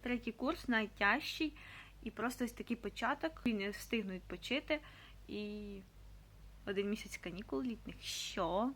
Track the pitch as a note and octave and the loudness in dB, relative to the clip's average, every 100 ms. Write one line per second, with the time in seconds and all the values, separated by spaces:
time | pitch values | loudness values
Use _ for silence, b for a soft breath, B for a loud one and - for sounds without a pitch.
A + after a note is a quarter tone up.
0 | B3 B3 A#3+ A3 B3+ E4+ - A3+ G#3 - | 2 0 0 0 0 0 4 4 4 4
1 | G3+ A#3+ - - D#4 - B B B - | 6 6 2 0 0 -2 B B B -8
2 | - - A3+ B3 A#3+ - G#3 A#3 B3+ - | -8 0 0 2 -2 -2 -2 -2 -2 0
3 | A#3 C#4+ D#4+ D#4 B3 A3 G3 G3+ - A#3 | 2 2 0 2 2 4 2 -2 0 0
4 | G3 F#3 - F3+ - B3+ - D4+ B B | 2 -4 -6 -8 0 0 2 0 B B
5 | B - - G3+ G#3 G#3 G#3 G3+ G3 - | B -16 -6 -4 -2 -4 -6 -8 -10 -18
6 | - - - - - - - G3 G3+ G#3+ | -18 -16 -18 -18 -18 -10 0 2 4 2
7 | - - F3 F3 A3 C4+ B3+ A3 - - | -2 -6 -6 -6 -2 0 0 -2 -6 -8
8 | - - - - E3+ F3+ A#3+ | -4 -2 -2 2 4 6 4